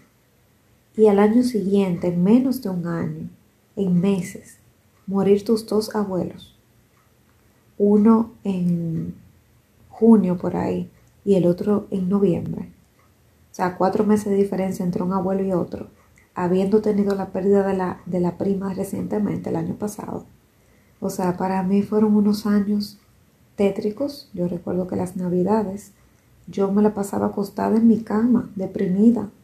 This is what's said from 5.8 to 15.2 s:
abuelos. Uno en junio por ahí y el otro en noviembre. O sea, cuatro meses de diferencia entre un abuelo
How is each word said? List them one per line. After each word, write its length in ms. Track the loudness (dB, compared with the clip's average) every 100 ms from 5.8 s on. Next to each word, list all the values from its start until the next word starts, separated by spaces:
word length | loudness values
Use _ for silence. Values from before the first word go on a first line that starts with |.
| -2
abuelos. 600 | -4 -2 -4 -4 -8 -20 _ _ _ _ _ _ _ _ _ _ _ _ 0
Uno 540 | 4 6 6 4 2 -6
en 680 | -6 -2 -2 -2 -2 -6 -8 -12 -20 _ _ _ _ _ _
junio 480 | 2 6 6 6 -2
por 200 | -4 -4
ahí 340 | -4 -4 -6 _ _ _
y 100 | 2
el 120 | 4 4
otro 400 | 0 0 -2 -2
en 180 | -4 -2
noviembre. 600 | 2 2 0 -4 -10 -12 -16 _ _ _ _ _ _ _
O 40 |
sea, 220 | -6 -4 0
cuatro 280 | -2 0
meses 220 | 2 0 0
de 40 | 0
diferencia 480 | 0 -2 -4 -4
entre 180 | -4 -4
un 100 | -2
abuelo 300 | -2